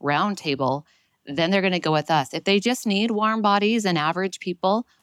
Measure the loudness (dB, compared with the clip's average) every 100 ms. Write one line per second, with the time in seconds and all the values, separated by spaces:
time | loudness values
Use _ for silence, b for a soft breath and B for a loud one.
0 | -2 0 0 -4 -4 -2 -2 -2 -6 _
1 | _ _ -8 -2 0 2 2 0 0 0
2 | 2 0 0 -4 0 2 2 -2 -2 0
3 | 0 0 0 2 2 4 2 2 0 0
4 | 0 -2 -4 -6 -8 -2 0 0 -4 _